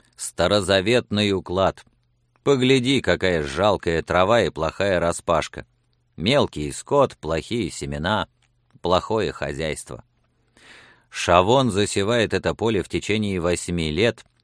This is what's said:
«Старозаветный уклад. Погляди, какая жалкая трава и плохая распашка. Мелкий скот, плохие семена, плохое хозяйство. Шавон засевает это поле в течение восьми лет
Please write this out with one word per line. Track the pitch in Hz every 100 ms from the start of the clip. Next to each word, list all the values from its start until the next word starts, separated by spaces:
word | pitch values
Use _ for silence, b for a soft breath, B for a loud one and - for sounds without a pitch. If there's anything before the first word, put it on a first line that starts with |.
| _
«Старозаветный | - - - 87 104 90 98 95 123 - 101 104
уклад. | 95 - 90 92 - - _ _ _ _ _
Погляди, | 143 139 127 135 123 135
какая | - 87 92 85
жалкая | 71 71 104 95 87 82
трава | - 85 92 117
и | 82
плохая | 69 78 - 98 87
распашка. | 85 85 - 80 - - - _ _ _ _ -
Мелкий | 92 143 104 76 73
скот, | - - 143 127 -
плохие | 76 82 - 120 87
семена, | - 71 71 82 104 - _ _ _ _ _
плохое | 87 90 - 110 85
хозяйство. | - 71 69 78 69 - 58 - _ _ _ _ B B B B B B
Шавон | - - 87 92 131 127
засевает | 95 104 104 98 120 101
это | 95 85
поле | 78 110 101
в | -
течение | 87 - 110 104 92
восьми | 85 87 - 85 80
лет | 76 117 - _ _